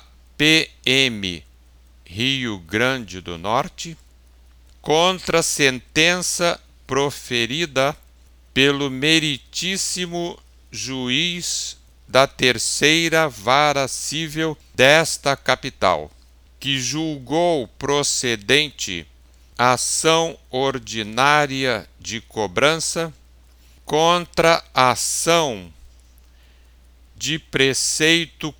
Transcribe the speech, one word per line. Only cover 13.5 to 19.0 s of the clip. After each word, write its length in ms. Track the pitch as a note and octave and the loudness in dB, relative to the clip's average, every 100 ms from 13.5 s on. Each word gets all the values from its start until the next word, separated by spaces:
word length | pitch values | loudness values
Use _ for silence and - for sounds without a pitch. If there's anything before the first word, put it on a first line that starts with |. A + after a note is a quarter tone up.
| C3+ D3+ C#3 C3 | 2 2 0 -2
Civil 680 | - - C#3+ D#3+ D3+ D#3+ D3 - | -6 -6 -6 -6 -4 -4 -6 -8
desta 640 | - B2+ D#3 E3 - C#3+ C3+ | 4 6 6 4 -2 -2 -2
capital, 760 | - C3 C#3 - G2 D#2+ D2+ - - _ _ _ | 0 -2 -4 0 0 0 -4 -16 -20 _ _ _
que 200 | C3+ C3+ | -4 -4
julgou 880 | B2 D3 D#3+ D3 B2 D#3 F3 D#3+ A2 | -4 -4 -4 -6 -2 0 2 0 -2
procedente 1400 | - C3+ C#3+ C3+ - B2+ A2+ G2+ C3+ D3+ - - F2 | -8 -2 0 0 -2 -2 -2 2 2 2 -6 -8 -8